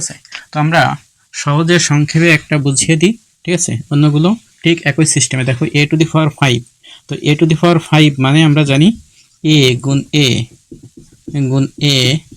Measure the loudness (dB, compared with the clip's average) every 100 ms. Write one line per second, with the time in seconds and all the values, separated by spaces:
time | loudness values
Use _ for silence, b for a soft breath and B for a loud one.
0 | -10 -14 -20 B B -4 0 0 0 -2
1 | _ _ _ -10 -2 0 2 0 2 0
2 | 0 2 2 2 0 -4 -2 -2 0 2
3 | 0 -2 _ _ -6 -4 -4 -6 -4 0
4 | 2 2 0 -2 _ _ -2 -2 -2 -2
5 | -2 -2 -4 -2 -4 -4 -2 -2 0 0
6 | 0 0 -2 0 0 -2 -4 _ B B
7 | B -6 -2 0 2 2 2 0 0 2
8 | 2 2 0 2 2 2 2 2 2 0
9 | -6 b b _ 0 2 2 0 -2 -4
10 | -2 0 0 0 -6 -12 -20 -20 -20 -20
11 | -20 _ -10 -6 -2 -2 -2 -2 -2 0
12 | 0 -2 -6